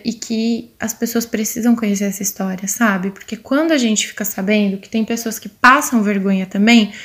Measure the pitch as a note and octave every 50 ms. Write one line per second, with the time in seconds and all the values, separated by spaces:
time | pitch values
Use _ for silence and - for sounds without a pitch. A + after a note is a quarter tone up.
0 | - A#3 A3+ - - - A3+ A3 A3+ A#3 A#3 A3 A#3 - _ - A3+ A3 - -
1 | A#3 A3+ - A#3 A#3 - - G#3 A3 G#3 - A#3+ G#3+ A#3+ A#3 A#3 A3 G3+ G3+ G3
2 | G3+ G3+ F#3+ - F#3+ - - - F#3+ F#3+ F#3 F3+ G3+ F#3+ - - A#3 G#3+ F#3+ F#3
3 | F#3 G3 G3 - - - A3 - - - C4+ D4 D#4+ E4 D#4 C#4 A#3+ A3 G#3+ G3+
4 | - - - - G3+ - - G3+ F#3+ G3+ G#3+ G#3 G#3 G3 F#3+ G3 - - - A3+
5 | G#3+ A3 A#3 A#3 - A3 G#3 - - G3+ - _ - B3 C4+ D4 C#4+ - B3+ A3+
6 | G3+ G#3 G3+ G3 F#3+ G3 F#3+ F#3+ F#3 F#3 - G3 G#3 A3+ A#3+ A3+ G#3 G3+ - -